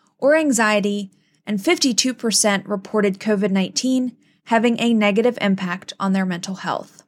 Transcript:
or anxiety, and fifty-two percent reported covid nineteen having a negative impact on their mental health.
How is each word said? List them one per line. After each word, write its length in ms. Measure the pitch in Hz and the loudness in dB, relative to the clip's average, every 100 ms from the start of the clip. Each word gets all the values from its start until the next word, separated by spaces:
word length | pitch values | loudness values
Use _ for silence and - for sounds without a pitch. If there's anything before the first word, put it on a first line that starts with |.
| _ _ | _ _
or 160 | 262 | 2
anxiety, 760 | 311 311 226 214 208 202 202 196 _ _ _ - | 4 2 2 2 2 0 -4 -8 _ _ _ -8
and 160 | 208 | -2
fifty-two 520 | 285 349 269 226 254 | 0 2 2 2 -2
percent 520 | 247 233 - 214 196 196 | -2 -2 2 2 0 -2
reported 540 | 202 - 214 202 190 | -6 -2 0 0 -2
covid 320 | 220 208 202 | -2 0 0
nineteen 640 | 196 185 - 254 262 254 - _ _ - | 0 0 -2 0 0 -2 -6 _ _ -2
having 340 | 226 233 233 | 2 2 2
a 120 | 233 | 2
negative 460 | 226 208 202 240 240 | 2 2 2 0 0
impact 520 | 202 190 185 185 - - | 0 0 -2 -8 -10 -6
on 120 | 196 | -2
their 140 | 190 185 | 0 -2
mental 300 | 175 185 185 | -4 -8 -8
health. 480 | 175 120 - - | -6 -6 -8 -20